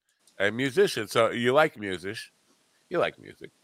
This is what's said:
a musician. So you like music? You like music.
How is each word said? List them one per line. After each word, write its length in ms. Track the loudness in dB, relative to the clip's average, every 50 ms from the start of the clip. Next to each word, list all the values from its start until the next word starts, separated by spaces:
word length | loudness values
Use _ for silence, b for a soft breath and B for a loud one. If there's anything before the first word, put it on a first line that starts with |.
| _ _ _ _ _ _ _
a 140 | -2 -2 -2
musician. 560 | 0 0 -4 0 2 2 2 2 0 -4 -8
So 240 | 0 2 2 2 2
you 220 | 2 0 0 2 4
like 240 | 4 4 2 0 -6
music? 380 | -6 -6 -6 -6 -6 -10 -10 -10 -14 -18 _ _ _ _ _ _ _ _ _ _ _ _
You 100 | -2 -2
like 180 | -2 -2 -4 -8
music. 320 | -18 -20 -20 _ -20 -20 _ _